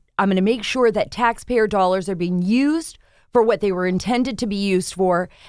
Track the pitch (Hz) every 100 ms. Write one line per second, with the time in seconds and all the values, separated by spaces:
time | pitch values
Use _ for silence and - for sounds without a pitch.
0 | _ - 196 185 202 247 - 262 233 214
1 | - - 233 226 - 240 214 208 180 190
2 | 190 175 180 180 180 240 285 320 - -
3 | _ _ _ 240 226 196 208 180 180 180
4 | 185 247 254 226 226 202 202 185 - 175
5 | 185 175 180 -